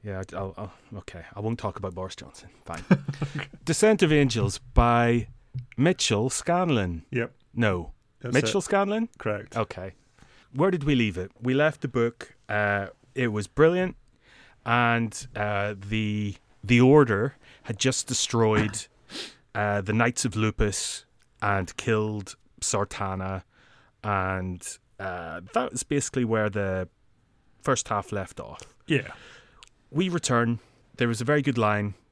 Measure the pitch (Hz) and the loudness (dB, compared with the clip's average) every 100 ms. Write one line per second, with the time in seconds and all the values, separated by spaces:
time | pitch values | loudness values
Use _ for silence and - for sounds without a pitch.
0 | 107 95 95 87 95 87 101 - _ 104 | -8 -10 -8 -8 -8 -8 -14 -14 _ -16
1 | - 87 82 - 107 117 107 92 95 90 | -14 -16 -16 -8 -6 -4 -6 -6 -10 -8
2 | 92 - - - - - - 85 - 180 | -10 -12 -18 -20 -20 -20 -12 -12 2 2
3 | - - 143 - - - - 156 214 214 | 2 -8 -8 -8 -12 -12 -4 2 4 6
4 | 170 151 139 113 98 - - - 120 120 | 6 6 4 2 -2 -4 0 4 6 6
5 | 117 120 117 - _ 131 120 - 151 185 | 4 2 0 -14 _ -14 -12 0 2 2
6 | - 104 123 - - 175 180 127 92 82 | 0 2 0 -2 0 0 2 2 0 -4
7 | - 127 117 _ _ - 113 92 85 - | -6 -6 -6 _ _ 0 0 0 -4 -16
8 | _ _ 120 123 110 196 - 196 196 214 | _ _ 0 0 2 0 2 2 2 0
9 | 226 _ - 104 - 113 107 - 95 - | -4 _ -6 -6 -6 -4 -4 -6 -12 -14
10 | _ _ - - _ 131 185 180 143 135 | _ _ -20 -20 _ 0 0 2 2 2
11 | 110 87 95 _ 123 131 156 143 123 123 | 2 0 -10 _ -2 2 2 0 -4 0
12 | 117 - - - - 107 104 101 98 - | 0 -2 -20 -20 -6 -2 0 0 -4 -12
13 | _ - 123 104 104 - 160 180 185 - | _ -4 -2 -2 -4 4 4 6 -2 -6
14 | _ _ _ - - _ - 120 120 117 | _ _ _ -20 -20 _ -2 2 2 2
15 | 113 - - 107 104 101 104 101 101 110 | -2 -6 -12 -6 -2 -2 -2 -6 -4 -2
16 | 107 104 101 98 _ _ 98 120 127 151 | -2 -2 -4 -8 _ _ 4 6 10 8
17 | 127 101 127 - - - - 110 - - | 6 2 -2 -6 -20 -20 -10 -2 0 0
18 | - 123 - 117 110 107 107 - - _ | -4 -4 0 2 4 4 2 -4 -14 _
19 | _ - - - _ 107 104 101 98 107 | _ -14 -14 -16 _ -4 0 0 0 2
20 | 117 123 123 107 110 - 104 98 - - | 2 2 -2 0 0 2 -2 0 -6 -10
21 | - _ _ _ 104 98 90 - - 110 | -16 _ _ _ -2 -2 -2 -6 0 0
22 | 107 107 98 - _ - - 104 101 - | 0 -4 -10 -16 _ -10 -4 -2 -2 -4
23 | 98 95 95 95 - _ _ _ _ _ | -6 -4 -6 -8 -10 _ _ _ _ _
24 | 107 101 92 95 92 87 - - _ _ | -2 -2 0 -4 -4 -8 -12 -14 _ _
25 | 98 90 82 82 92 226 - 143 - 143 | -10 -8 -10 -12 -6 -4 -4 -6 -4 -2
26 | - 135 117 110 107 101 98 95 92 _ | -2 -4 0 0 0 -2 -2 -4 -6 _
27 | _ _ _ _ _ _ - 127 - 104 | _ _ _ _ _ _ -4 -4 -2 -6
28 | - 104 92 - - - - _ - 151 | -4 -8 -8 -12 -14 -16 -20 _ -2 -2
29 | 139 - - - - _ - _ _ 139 | -2 -16 -20 -20 -20 _ -20 _ _ -2
30 | 185 170 - 120 117 117 _ _ _ - | -2 -2 0 2 2 -2 _ _ _ -2
31 | 120 110 123 147 143 117 107 104 104 101 | -2 0 0 0 2 2 2 2 -2 -8
32 | _ | _